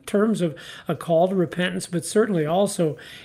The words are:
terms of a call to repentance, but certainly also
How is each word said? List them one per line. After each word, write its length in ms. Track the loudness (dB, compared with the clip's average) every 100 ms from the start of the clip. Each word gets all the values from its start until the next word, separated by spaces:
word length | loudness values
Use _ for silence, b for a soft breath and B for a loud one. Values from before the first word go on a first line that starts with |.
| -2
terms 360 | 2 2 2
of 120 | -2 -4 B B -6
a 100 | -4
call 340 | 2 4 4
to 60 | 2
repentance, 520 | 0 0 -2 -2 -4
but 160 | -6
certainly 420 | 0 2 2 2 2
also 520 | 2 0 2 0 -2 B B